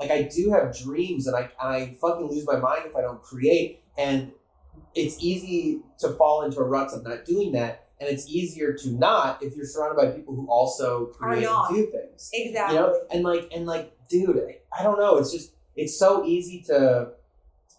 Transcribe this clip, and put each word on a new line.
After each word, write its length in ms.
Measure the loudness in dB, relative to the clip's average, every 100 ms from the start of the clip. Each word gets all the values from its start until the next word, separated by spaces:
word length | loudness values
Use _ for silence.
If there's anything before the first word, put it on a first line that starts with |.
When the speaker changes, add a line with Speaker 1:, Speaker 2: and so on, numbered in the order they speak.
Speaker 1:
like, 120 | 0
I 100 | 0
do 280 | 0 0 4
have 240 | 4 2
dreams 520 | -4 -6 -4 -2 -2 -2
and 100 | -2
I, 140 | -4 -6
and 140 | -4
I 220 | -4 -4 -2
fucking 260 | -2 0 -4
lose 160 | -4 0
my 100 | 0
mind 280 | 0 -2 -4
if 100 | -4
I 60 |
don't 180 | -4 -8
create. 600 | -14 0 4 4 2 -8 _ -4
And 340 | 0 0 -2 -14 _ _ _ -20 -8
it's 220 | -4 -4 -2
easy 600 | -2 -2 -2 -2 -2 -4 -8 -4
to 120 | -4
fall 320 | 2 4 4
into 200 | 0 -2
ruts 320 | 0 0 -2
of 80 | -8
not 200 | -10 -12 -2
doing 260 | -2 0
that. 280 | -2 -4 -6 _ _
And 80 | -6
it's 200 | -6 -4
easier 440 | -4 -4 -4 -4
to 160 | -4 -6
not 520 | 2 2 4 0 -4
if 140 | -10 -10
you're 80 | -10
surrounded 300 | -4 -2 2
by 160 | 2 0
people 180 | -10 -10
who 100 | 0
also 580 | 2 2 0 -2 -2 -6 -6
Speaker 2:
Are 100 | -2
Speaker 1:
create 120 | 0
Speaker 2:
not. 260 | 2 2 2
Speaker 1:
and 80 | 2
do 80 | 0
things. 400 | -4 -10 -16 -8
Speaker 2:
Exactly. 440 | -6 -4 -2 0 2
Speaker 1:
You 60 |
know? 180 | 2 2 -2
And, 140 | -2
like, 240 | 0 -2 -4
and, 140 | -8 -6
like, 260 | -6 -8 _ _
dude, 280 | 2 4 2
I, 200 | 0 -10 _ -2
I 40 |
don't 140 | 0 4
know. 180 | 6 6
It's 160 | 4
just, 200 | -4 -10 _ _
it's 220 | -6 -4 4
so 260 | 6 6
easy 360 | 4 0 -2 -10 2
to, 460 | 4 6 4 0 -12 _ _ _ _ _